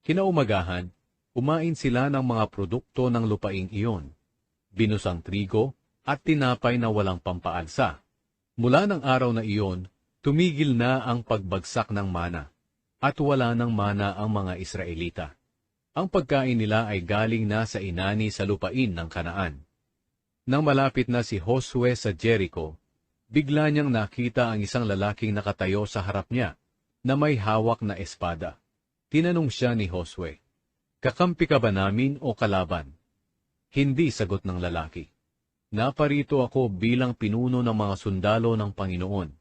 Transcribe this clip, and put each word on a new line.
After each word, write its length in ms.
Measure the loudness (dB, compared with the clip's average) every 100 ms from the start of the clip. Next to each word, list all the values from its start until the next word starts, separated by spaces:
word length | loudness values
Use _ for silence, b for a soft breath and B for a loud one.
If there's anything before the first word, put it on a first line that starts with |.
Kinaumagahan, 880 | 0 0 2 2 2 0 0 -6 -8 _ _ _ _
kumain 440 | -4 0 0 -2 -2
sila 320 | 0 2 2
ng 120 | 0
mga 280 | 0 0 0
produkto 640 | -2 -4 -4 _ 0 2
ng 160 | 2 2
lupaing 400 | 0 -2 -4 -4
iyon, 440 | -2 -2 -2 -8 -18 _ _ _ _ _
binusang 480 | 0 2 2 -2 -4
trigo, 560 | -4 -4 0 0 0 -4 _ _
at 200 | -4 -2
tinapay 600 | 2 2 2 2 2 2
na 80 | 2
walang 320 | 2 2 0
pampaalsa. 800 | -4 -4 -4 -4 -4 0 0 -2 _ _ _ _ _ 0
Mula 320 | 4 6 4
ng 120 | 0 2
araw 320 | 2 2 0
na 80 | 0
iyon, 440 | 0 0 -2 -8 _ _ _
tumigil 520 | 0 4 4 4 2
na 320 | 2 2 0 0
ang 160 | -4
pagbagsak 720 | 0 -2 0 -4 -2 -4 -2
ng 160 | -2 -2
mana, 400 | -2 -4 -6 -10 _ _ _ _ _
at 220 | -2 0
wala 320 | 2 4 2
ng 160 | 0 0
mana 480 | 0 0 0 -2 -2
ang 160 | -2
mga 240 | 0 -2 -6
Israelita. 800 | -8 -8 -6 -6 -6 -6 -12 -14 _ _ _ _ _
Ang 160 | -6 0
pagkain 480 | 0 2 0 2 2
nila 320 | 2 0 0
ay 160 | -4 0
galing 400 | 0 2 0 0
na 240 | 0 -2
sa 80 | -4
inani 560 | -6 -4 -2 0 -2
sa 160 | -2 -2
lupain 400 | -2 -2 0 -2 -2
ng 80 | -6
Kanaan. 480 | -6 -6 -4 -6 -6 -20 _ _ _ _ _ _ _
Nang 160 | -2 2
malapit 480 | 4 4 4 0 0
na 160 | 0
si 160 | 0 -4
Josue 560 | 0 0 0 2 2 2
sa 160 | -2
Jericho, 640 | 0 2 2 2 -4 -8 -10 _ _ _ _ _
bigla 400 | -2 2 2 4
niyang 160 | 2 2
nakita 640 | 0 -2 -2 -2 0 0
ang 80 | 0
isang 240 | -2 -2
lalaking 480 | 0 0 -2 -2 -2
nakatayo 560 | -2 -4 -2 0 0 -2
sa 160 | -4
harap 240 | -4 -4 -4
niya, 320 | -2 -4 -6 _ _ _ _
na 160 | -2 2
may 240 | 2 2
hawak 400 | 2 2 2 0
na 160 | -2 -6
espada. 640 | -10 -6 -6 -4 -8 -12 _ _ _ _ _
Tinanong 400 | 0 2 2 0
siya 240 | 0 0
ni 160 | 0 0
Josue, 560 | -4 -6 -8 -10 -12 _ _ _ _ _ _
"Kakampi 480 | -4 2 0 2 2
ka 160 | 4
ba 80 | 4
namin 480 | 2 2 2 0 -2
o 160 | -4 -2
kalaban?" 560 | 0 2 0 -4 -6 -20 _ _ _ _ _ _ _
"Hindi," 400 | 0 2 2 0
sagot 320 | 0 -2 -2
ng 160 | -4 -4
lalaki. 480 | -4 -4 -6 -12 -16 _ _ _ _ _ _
"Naparito 720 | -2 -2 0 0 2 0 0
ako 240 | 2 0 0
bilang 480 | 0 2 2 0 0
pinuno 480 | -2 0 0 0
ng 140 | 0 0
mga 180 | -2 -2
sundalo 600 | -4 -2 2 2 2 0
ng 140 | -2 -4
Panginoon." 540 | -4 -4 -2 -4 -6 -10